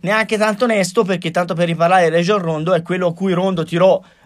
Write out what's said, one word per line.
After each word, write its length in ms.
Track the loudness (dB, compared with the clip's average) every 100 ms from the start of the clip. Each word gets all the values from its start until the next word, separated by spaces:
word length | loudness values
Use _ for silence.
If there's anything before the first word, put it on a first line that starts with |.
neanche 360 | 0 -2 0 0
tanto 280 | 0 0 0
onesto, 380 | 0 0 -2
perché 280 | -2 -2 -2
tanto 220 | -4 -2
per 140 | -2 -2
riparlare 420 | 0 4 4 4
di 60 | 2
Rajon 240 | 0 0
Rondo 340 | -2 -4 0
è 80 | -2
quello 260 | 0 -2 -2
a 60 |
cui 200 | -2 -2
Rondo 300 | 0 -2 -2
tirò, 360 | -4 2 4 2 -2 _